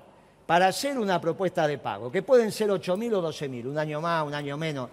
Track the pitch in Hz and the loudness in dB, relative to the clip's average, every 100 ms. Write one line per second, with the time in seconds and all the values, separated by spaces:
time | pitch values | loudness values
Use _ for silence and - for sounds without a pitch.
0 | - - - _ - 170 185 180 277 277 | -20 -20 -20 _ 2 4 4 2 -2 -2
1 | 202 175 156 160 185 175 156 139 123 101 | 0 0 0 0 -2 2 0 0 -6 -6
2 | 120 180 190 254 220 - 214 190 - 185 | -4 -4 4 6 4 2 0 0 0 -2
3 | 233 202 165 - 143 123 120 147 156 151 | 0 0 0 -4 -6 -6 -6 -4 -2 -2
4 | 165 165 151 147 143 143 160 143 120 | 0 0 0 -4 -6 -4 -4 -4 -6